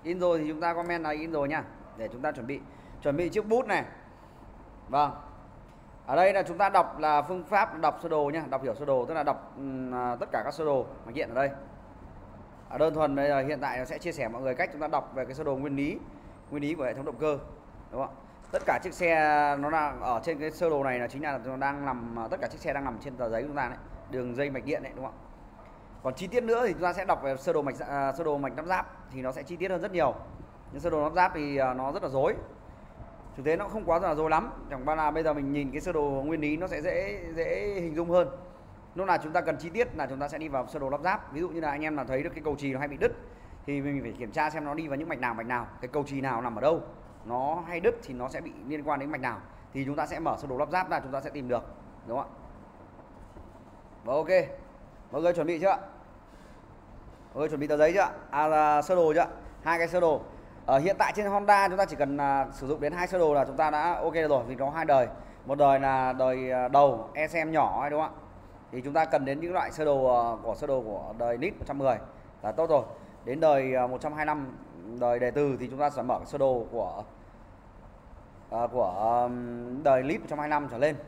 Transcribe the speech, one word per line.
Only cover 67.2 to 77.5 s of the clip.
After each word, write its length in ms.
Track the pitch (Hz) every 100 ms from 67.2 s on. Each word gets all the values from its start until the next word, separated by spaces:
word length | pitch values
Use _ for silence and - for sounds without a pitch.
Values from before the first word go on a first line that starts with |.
| 151
C 200 | 170 160
M 40 |
nhỏ 300 | 160 120 98
ấy, 80 | 139
đúng 120 | 147
không 140 | 156 -
ạ? 60 | - - - - -
Thì 100 | 127
chúng 120 | 131
ta 120 | 151 160
cần 200 | 156 135
đến 140 | 139
những 140 | 170
loại 180 | 180 139
sơ 140 | - 151
đồ, 200 | 139 127
à, 320 | 123 117 110
của 120 | 110 104
sơ 120 | 147
đồ 140 | 135
của 320 | 110 98 76 113
đời 200 | 120 120
Lead 160 | 165
một 100 | - -
trăm 120 | 139
mười 200 | 135 110 - - - -
là 100 | 107
tốt 180 | 110 165
rồi. 140 | 151 113 - - - -
Đến 140 | 139
đời, 360 | 160 139 131 127
à, 120 | 123
một 140 | 127
trăm 120 | 151
hai 120 | 151 151
mươi 100 | 151
lăm, 220 | 135 120 - 82 92 120
đời 200 | 120 120
đề 120 | 123
từ 260 | 120 147 127
thì 80 | 123
chúng 120 | 135
ta 100 | 143
sẽ 120 | 139
mở 180 | 123 110 123
sơ 120 | 147
đồ 280 | 135 127 110
của, 320 | 117 95 82 104 - - - -